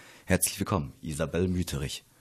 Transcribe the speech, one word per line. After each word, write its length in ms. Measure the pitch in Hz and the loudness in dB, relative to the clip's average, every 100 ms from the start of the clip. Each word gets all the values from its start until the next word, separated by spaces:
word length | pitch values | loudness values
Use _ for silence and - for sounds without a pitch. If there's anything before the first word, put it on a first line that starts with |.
| - - - | -20 -12 2
Herzlich 300 | 92 - - | 2 2 -2
willkommen, 320 | 95 98 71 - | 0 0 -2 -8
Isabel 460 | 76 73 80 85 90 | -8 -2 0 2 2
Müterich. 560 | 90 85 69 69 - - _ | 2 0 -2 -4 -6 -12 _